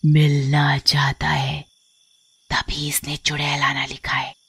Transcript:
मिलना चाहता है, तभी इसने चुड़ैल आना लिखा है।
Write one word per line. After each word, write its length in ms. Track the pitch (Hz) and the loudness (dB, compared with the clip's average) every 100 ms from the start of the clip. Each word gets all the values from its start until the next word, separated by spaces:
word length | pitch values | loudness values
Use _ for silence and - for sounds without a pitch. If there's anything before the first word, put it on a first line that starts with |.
| 151 | 6
मिलना 720 | 156 151 143 135 147 143 139 | 6 6 4 2 2 2 2
चाहता 500 | - 143 139 139 - | 2 2 0 0 -2
है, 380 | 139 135 147 - _ _ _ _ _ _ _ _ | -2 -2 -6 -12 _ _ _ _ _ _ _ _
तभी 340 | - - 147 147 | -6 -4 -6 -4
इसने 300 | 143 143 147 | -4 -6 -4
चुड़ैल 440 | - 151 147 143 | -4 -2 -2 0
आना 240 | 139 135 135 | -2 -2 -6
लिखा 300 | - - - | -8 -4 -4
है। 180 | - - | -6 -12